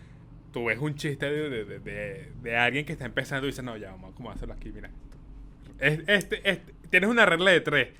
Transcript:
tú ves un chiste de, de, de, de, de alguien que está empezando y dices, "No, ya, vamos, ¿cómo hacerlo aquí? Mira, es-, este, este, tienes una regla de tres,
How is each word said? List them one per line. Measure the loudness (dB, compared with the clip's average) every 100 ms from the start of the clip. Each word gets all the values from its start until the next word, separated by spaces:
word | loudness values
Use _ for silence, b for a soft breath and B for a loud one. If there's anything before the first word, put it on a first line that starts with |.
| B B B -20 -12
tú | -4
ves | -2 0
un | -2
chiste | -4 -4 -4 -2
de, | -2 -2
de, | -4 -6
de, | -10
de, | -10 -8 -8 -10 -14 -12
de | -2 2
alguien | 2 0 -4
que |
está | -8
empezando | -6 -4 -4 -4 -4
y |
dices, | -6
"No, | -8 -10
ya, | -12
vamos, | -14 -16 -14
¿cómo | -12
hacerlo | -10 -10
aquí? | -10 -12
Mira, | -12 -14 -16 -18 -18 -18 -18 -18 -18 -20 0
es-, | 2 2 4
este, | 2 2 -2 -2
este, | -2 -6 -20 2
tienes | 4 6
una | 6 6
regla | 6 6
de | 6
tres, | 6 2 2